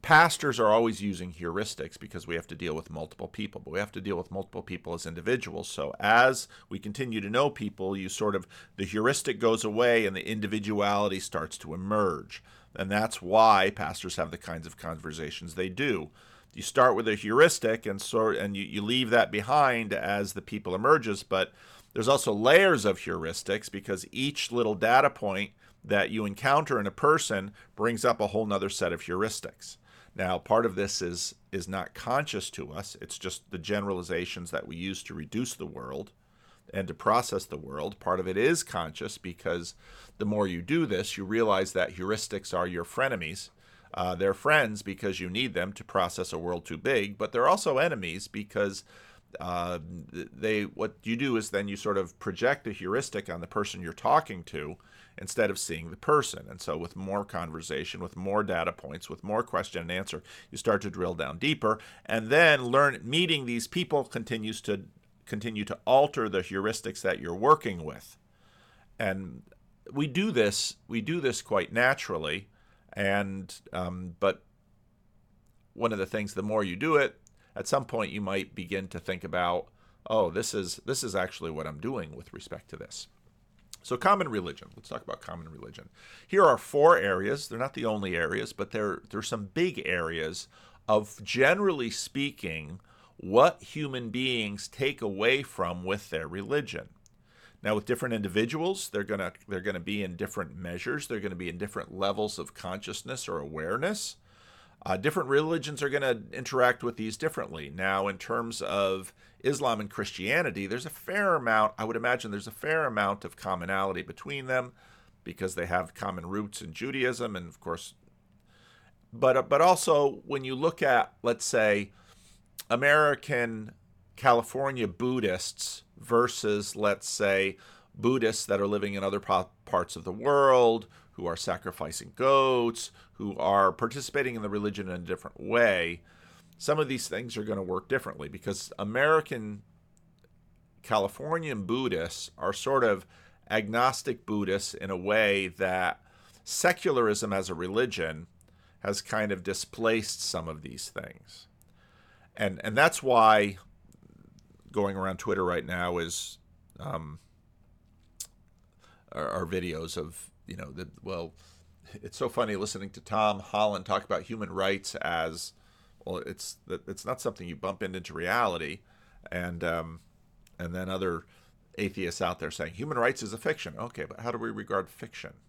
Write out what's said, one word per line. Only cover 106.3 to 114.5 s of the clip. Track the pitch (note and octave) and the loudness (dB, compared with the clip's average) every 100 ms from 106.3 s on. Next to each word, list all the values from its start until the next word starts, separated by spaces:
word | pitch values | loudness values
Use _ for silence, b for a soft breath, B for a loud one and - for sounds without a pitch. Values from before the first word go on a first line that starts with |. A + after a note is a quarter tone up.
interact | - B2 C3 B2+ A#2+ | -10 -4 4 4 4
with | A#2+ A#2 | -2 -4
these | A2 G#2 | -6 -4
differently. | D#3 - - D#2+ C#2+ | -4 -4 -8 -8 -10
Now, | D2+ F#2+ G2 G2 | -4 0 2 0
in | F#2+ | -2
terms | - A#2 A#2 A2+ | -4 -4 -4 -6
of | - G2 G2 F#2+ F#2 - b b | -2 0 2 0 -6 -18 b b
Islam | - G#2 C3+ A2 | -2 0 0 0
and | G#2 | -2
Christianity, | - G2+ - A2 D3 D#3 G2 G2 | -6 -6 -4 0 0 0 -2 -4
there's | A#2 D3 | -4 -8
a | |
fair | - - G3 G3+ E3 | -12 -6 -2 2 2
amount, | A#2+ A2 G#2+ - | 4 4 4 2
I | |
would | A2 A2+ | -4 -2
imagine | A#2+ B2 A#2 | 0 0 -2
there's | G2+ G2 | -8 -8
a | |
fair | - D3 D#3+ D3 | -8 -2 0 2
amount | G#2+ G2+ G2+ F#2 | 2 2 0 -6
of | - | -8
commonality | - F#2 E2+ F#2+ G2 F2+ | -4 -4 -2 0 0 -2
between | D#2 - - C#3+ | -6 -12 -8 -8
them | B2+ | -2